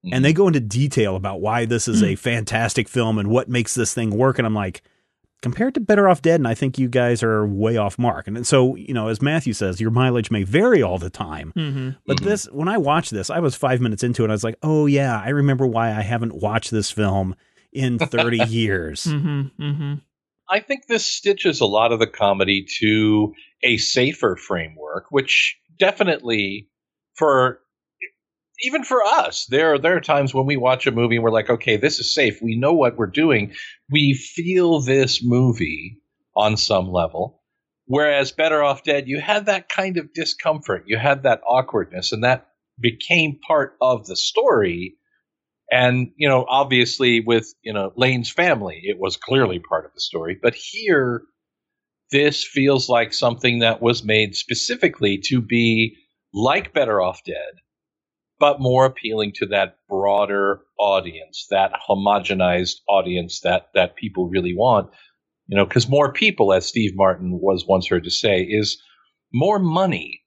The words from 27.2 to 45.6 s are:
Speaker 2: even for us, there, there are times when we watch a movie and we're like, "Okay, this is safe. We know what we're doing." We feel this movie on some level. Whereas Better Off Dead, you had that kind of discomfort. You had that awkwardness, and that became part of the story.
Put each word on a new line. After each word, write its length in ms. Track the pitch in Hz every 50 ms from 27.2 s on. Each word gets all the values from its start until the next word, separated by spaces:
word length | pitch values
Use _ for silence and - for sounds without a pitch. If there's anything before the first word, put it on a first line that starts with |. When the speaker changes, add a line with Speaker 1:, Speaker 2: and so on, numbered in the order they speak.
| 160 151 139 131 127 127 123 _ _ _ _ _ _ _ _ _ - - _ _ _ _ _ _ _ _ _ -
Speaker 2:
even 220 | 233 254 269 320 247
for 200 | - 254 247 208
us, 420 | 202 - 330 - - - - - -
there, 260 | 123 143 160 160 147 139
there 180 | 135 165 180
are 40 | 170
times 320 | - - 151 143 139 131
when 140 | 131 135 131
we 100 | 139 147
watch 300 | 131 120 127 127 127 -
a 60 | 135
movie 240 | 113 117 120 113 117
and 80 | 117 113
we're 60 | 113
like, 180 | 110 110 107 -
"Okay, 260 | 120 113 - 123 110
this 220 | 101 120 147 - -
is 160 | 117 - -
safe. 240 | 156 135 110 - -
We 160 | 113 117 113
know 160 | 117 131 147 170
what 220 | 160 135 120 110
we're 100 | 117 110
doing." 460 | 95 92 147 160 160 135 110 101 101 - - - - - _ _ -
We 240 | 139 156 143 139 135
feel 680 | 131 - - - 170 165 175 185 180 175 170 165 151
this 400 | 131 123 135 135 131 127 - -
movie 760 | 120 120 120 123 127 123 110 113 113 - 78 76 - - - _ _ _ _ _ _ _ _
on 220 | - 107 107 107
some 340 | 104 - - 110 95 92 95
level. 520 | 90 87 82 80 - 85 92 - _ _ _ _ _ _ _ _ _ _ _
Whereas 460 | - 127 147 151 147 143 139 135 139
Better 300 | - - 156 160 156 151
Off 200 | 147 143 135 131
Dead, 240 | _ 151 147 143 131 123
you 120 | 139 151
had 260 | 147 - 214 214 202
that 220 | 208 196 185 - _
kind 280 | - - 190 190 185
of 160 | 170 147 151
discomfort. 720 | _ 165 160 - - - - 160 156 151 - - 98 87 -
You 100 | 101 110
had 260 | 110 113 143 139 135 135
that 160 | 131 113 - - 117
awkwardness, 640 | 123 127 127 - - 107 87 - - 92 90 -
and 120 | 120 110 117
that 240 | 123 127 127 _ _ _ _ _ _ _ -
became 580 | 117 117 113 - - - 170 175 160 151 143 143 -
part 300 | - 160 151 135 135 _ _
of 260 | 127 127 127 113 95
the 100 | 95 92
story. 800 | - - - - 220 254 269 - 110 101 90 85 87 90 95 101 _ _ _ _ _ _ _ _ _ _ _ _ _